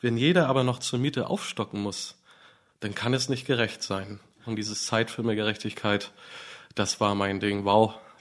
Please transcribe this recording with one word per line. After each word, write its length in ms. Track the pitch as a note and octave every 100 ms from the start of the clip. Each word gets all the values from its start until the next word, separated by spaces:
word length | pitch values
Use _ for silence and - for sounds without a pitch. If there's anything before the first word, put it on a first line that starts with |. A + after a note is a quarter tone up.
Wenn 160 | A#2+ A#2
jeder 320 | C#3+ F3+ C#3
aber 160 | C3+
noch 140 | B2+ B2
zur 200 | - B2
Miete 300 | C#3 C3 -
aufstocken 540 | - - - G#2 G#2
muss, 340 | G2+ F#2+ - - _ - - _ _ -
dann 140 | G#2+
kann 180 | G#2 A#2+
es 160 | B2+ B2+
nicht 180 | B2+ -
gerecht 360 | B2 A2 -
sein. 380 | - G2 F#2+ G2+ _ _ -
Und 100 | G#2+
dieses 300 | G#2 G#2 -
Zeit 240 | A2+ A2+
für 120 | -
mehr 120 | A2+
Gerechtigkeit, 800 | G#2+ G#2+ G#2+ G#2+ - G#2+ G2+ - - - - - - - -
das 220 | G2 -
war 160 | G#2
mein 260 | G2+ G2 G2
Ding. 260 | G#2 G2+ G2
Wow, 260 | G#2 A2 - - -